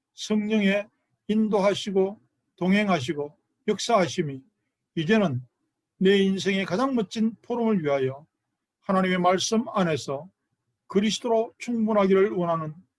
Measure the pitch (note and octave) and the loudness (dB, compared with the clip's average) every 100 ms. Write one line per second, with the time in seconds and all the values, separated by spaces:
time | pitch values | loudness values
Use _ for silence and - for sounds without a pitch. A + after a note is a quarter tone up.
0 | _ - - G#3+ G#3 A3 G3 G3+ G#3 _ | _ -16 -4 -2 0 2 2 2 -2 _
1 | _ _ - G#3+ G#3+ G#3 G3+ F#3+ G#3+ F#3+ | _ _ -4 0 2 2 2 0 -2 0
2 | F#3+ G3+ _ _ _ - F3+ G3+ G#3 E3+ | 0 -4 _ _ _ -4 2 2 2 0
3 | B2 D3 D3 _ _ _ - G3+ - A3 | -2 -6 -8 _ _ _ -4 -4 0 2
4 | E3 - D3+ C3+ - _ _ _ _ E3 | 2 -2 -6 -6 -16 _ _ _ _ -6
5 | D#3 A3 F3+ B2+ - _ _ _ _ - | 2 2 2 -2 -8 _ _ _ _ 0
6 | F#3 G3+ G3 F#3+ F#3+ G3 F#3+ F#3 C4+ B3 | 2 4 2 0 -2 -2 -2 -2 -2 -2
7 | F#3+ A3+ A3 A3 - A#3+ A3+ G3+ D3 C#3 | -4 -2 -2 -4 -8 -4 0 0 0 -2
8 | C3 C3+ D#3 _ _ _ _ _ - F#3+ | -2 -6 -18 _ _ _ _ _ -2 0
9 | F#3 F#3 F3+ F#3 - A3+ A#3+ G#3 F3 D3 | 2 2 2 2 0 -2 -2 -2 0 -2
10 | - C#3 F3+ _ _ _ _ _ _ G3 | -4 -10 -10 _ _ _ _ _ _ -2
11 | G#3+ F#3+ A#3+ A3+ A#3 _ - A#3 G#3+ G#3+ | 0 -4 -2 -2 -2 _ -8 -4 0 2
12 | G3 F#3+ G#3 G3+ E3+ E3 D#3 D#3+ - | 4 4 2 0 -2 -2 -6 -12 -20